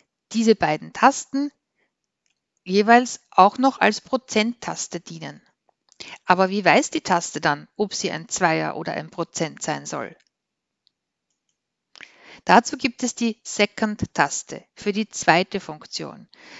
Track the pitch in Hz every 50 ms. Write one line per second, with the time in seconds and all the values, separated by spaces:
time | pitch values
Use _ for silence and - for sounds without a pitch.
0 | _ _ _ _ _ _ - 226 220 226 214 - 170 151 156 147 165 160 - -
1 | 220 269 277 - - - - 277 285 285 - _ _ _ _ _ _ _ _ _
2 | _ _ _ _ _ _ _ _ _ _ _ _ _ 180 185 202 208 226 233 247
3 | 254 240 - - _ _ - - 185 208 - - 254 269 - - - 208 214 -
4 | - - 262 247 - - - 220 214 240 240 - - - 170 - - - - 170
5 | - - 165 160 156 143 147 - _ _ _ _ _ _ _ _ _ _ _ -
6 | - - - - _ - 180 185 190 185 196 208 185 170 151 247 311 - - 320
7 | - - 180 170 - - - 151 170 160 147 147 156 - _ - 208 190 - -
8 | - 185 - 160 165 - - - 185 165 160 160 156 156 - - 160 - - -
9 | 156 160 - 175 165 - - - 170 147 143 - - 165 147 143 147 - 156 135
10 | 117 - - - _ _ _ _ _ _ _ _ _ _ _ _ _ _ _ _
11 | _ _ _ _ _ _ _ _ _ _ _ _ _ _ _ _ _ _ _ -
12 | - - _ _ - - - - _ - 185 240 - - 294 254 - 254 - -
13 | 254 233 - - 233 226 214 - - - - - 208 - _ - 220 214 208 -
14 | - - - - 147 143 - - - - 139 - - _ _ - - 208 190 214
15 | 214 - - - - 175 160 175 190 - - 190 - - 151 156 - - - -
16 | 156 135 - - - - _ _ - - - -